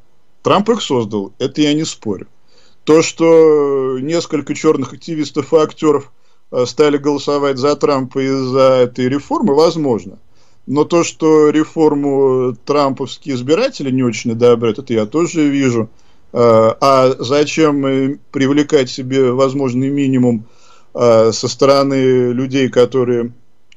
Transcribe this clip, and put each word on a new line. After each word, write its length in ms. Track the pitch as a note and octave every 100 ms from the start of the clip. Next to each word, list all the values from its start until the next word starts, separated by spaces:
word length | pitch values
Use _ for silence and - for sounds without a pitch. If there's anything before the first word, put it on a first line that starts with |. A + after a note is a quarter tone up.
| - - - -
Трамп 260 | C3 E3+ G3+
их 120 | A3+
создал, 520 | - B2+ G#2+ G#2+ F#2+ -
это 220 | D#3+ D#3
я 120 | D3
не 100 | D3+
спорю. 440 | D#3 - A2 F2+ - - - - - -
То, 180 | - D#3+
что 960 | D#3+ - E3 E3 D#3+ D3+ C#3+ C#3 C3 C3
несколько 540 | C#3 E3+ E3 D3+ C#3+
черных 400 | C#3+ D#3 D3+ B2+
активистов 580 | C#3 - D#3+ C#3+ D3+ -
и 40 | D#3+
актеров, 540 | D3+ - D#3 C#3+ - - - - -
а, 140 | C3+ A#2+
стали 320 | A#2+ D3 C#3+
голосовать 600 | C#3+ C#3+ D3 C#3+ C#3+ C3
за 180 | C#3+ D3
Трампа 440 | D3+ C3+ C3 C3+
из-за 640 | C3+ C3+ C3 C3 C3 C3
этой 240 | B2 B2+ B2+
реформы, 480 | C#3+ - D#4 A3+ C#3
возможно. 640 | E3+ E3+ C#3+ G#2+ G2+ - - - - - -
Но 160 | C#3
то, 200 | D3+ E3+
что 460 | E3 - D#3+ D#3 D3+
реформу 1080 | D3+ D3+ E3 D3+ C#3+ C#3+ C#3 C3+ B2+ B2+ B2 -
трамповские 680 | D3 C#3 C3 C3 - D#3 B2
избиратели 540 | B2+ E3 C4+ B3+ C#3
не 140 | C3
очень 280 | B2 A2 B2
одобряют, 440 | A2+ A#2+ A2+ A#2 G#2
это 140 | -
я 120 | A2+ G#2
тоже 420 | D3+ E3+ E3+ D3
вижу. 420 | C#3 C3+ A#2 A2 - - - -
А, 420 | - A#2+ A2 A2 -
а 340 | C#3 C3+ C3 C3
зачем, 640 | A#2+ C#3+ D3 - D#3 C#3+ C3+
э, 320 | C3+ C3+ C#3+ -
привлекать 580 | C#3 C3 C#3+ D3 D3+ B2+
себе 420 | - B2+ C3+ B2+
возможный 580 | B2+ C3+ C#3+ C3+ B2 C3+
минимум, 560 | C#3+ C3+ C3 B2 A2+ A#2 - - - -
а, 380 | - A#2+ A2+ A2+
со 160 | G#2 B2
стороны 840 | - C#3 C#3 C#3 C3+ C3 B2+ B2
людей, 380 | A#2+ C3+ C3+ B2+
которые, 600 | B2+ B2 C3 B2 A#2+ A#2+ - - - -